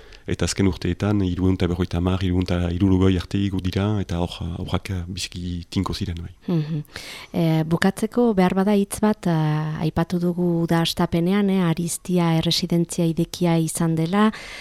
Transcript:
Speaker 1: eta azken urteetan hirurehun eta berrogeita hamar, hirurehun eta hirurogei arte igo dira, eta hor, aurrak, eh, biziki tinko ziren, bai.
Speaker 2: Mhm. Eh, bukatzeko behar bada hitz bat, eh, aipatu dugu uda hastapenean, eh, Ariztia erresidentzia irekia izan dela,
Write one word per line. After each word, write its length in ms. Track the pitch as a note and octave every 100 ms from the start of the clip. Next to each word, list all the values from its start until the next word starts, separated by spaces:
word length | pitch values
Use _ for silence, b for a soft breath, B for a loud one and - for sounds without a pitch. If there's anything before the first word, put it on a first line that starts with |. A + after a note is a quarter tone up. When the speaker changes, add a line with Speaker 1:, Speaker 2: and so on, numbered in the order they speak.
| B B -
Speaker 1:
eta 200 | - F2
azken 220 | - G2
urteetan 520 | D#2 - F2 G2+ G#2
hirurehun 340 | F#2 F2+ F#2 F#2
eta 120 | F2
berrogeita 300 | F2 F2+ F2
hamar, 220 | F2+ F#2
hirurehun 220 | F#2 F2+
eta 260 | F2+ F2 F2
hirurogei 460 | F2 G2 F#2 F#2+ F#2
arte 200 | - G2+
igo 200 | G2 F#2
dira, 400 | F2+ F#2+ G2+ G#2+
eta 200 | F#2 E2+
hor, 100 | F2 - E2+ F2
aurrak, 320 | F#2 F2+ -
eh, 120 | F#2+ F2
biziki 580 | F#2+ - F2+ F2+ F2+ E2
tinko 240 | G2 F#2
ziren, 220 | F2 F#2 E2+
bai. 100 | E2+ - -
Speaker 2:
Mhm. 360 | F3 D3+ D#3 D3+ B B B B
Eh, 300 | - E3 D#3+
bukatzeko 680 | D#3+ E3 F#3+ - A3 - A#3+
behar 200 | F#3+ F3+ F#3
bada 160 | F#3+
hitz 260 | G#3 G3+ -
bat, 260 | G#3 G#3+ F3
eh, 540 | D#3+ D#3 D3+ D#3 D#3
aipatu 360 | D#3 - E3 F3+
dugu 440 | F3 E3+ F3 E3+
uda 160 | E3 E3+
hastapenean, 680 | E3 - F3 E3+ E3+ G3+ G3+
eh, 120 | F#3+
Ariztia 760 | F3 D#3+ E3+ - - F3+ E3+ D#3+
erresidentzia 680 | E3 - F3 E3+ E3+ - E3
irekia 520 | D#3+ E3+ - F3 E3
izan 380 | D#3+ - E3+ E3
dela, 360 | E3 G3+ G#3+ B B B